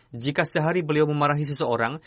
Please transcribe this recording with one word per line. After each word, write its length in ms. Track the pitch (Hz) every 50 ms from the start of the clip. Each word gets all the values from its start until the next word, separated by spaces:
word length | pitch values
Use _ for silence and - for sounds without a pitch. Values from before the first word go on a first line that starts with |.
| _ _ -
Jika 320 | 117 117 143 143 185 165
sehari 400 | - - 170 151 160 170 185 165
beliau 220 | 147 151 151 151 151
memarahi 380 | 151 147 147 143 147 147 151
seseorang, 560 | 139 143 - 151 120 120 113 113 117 143 156 -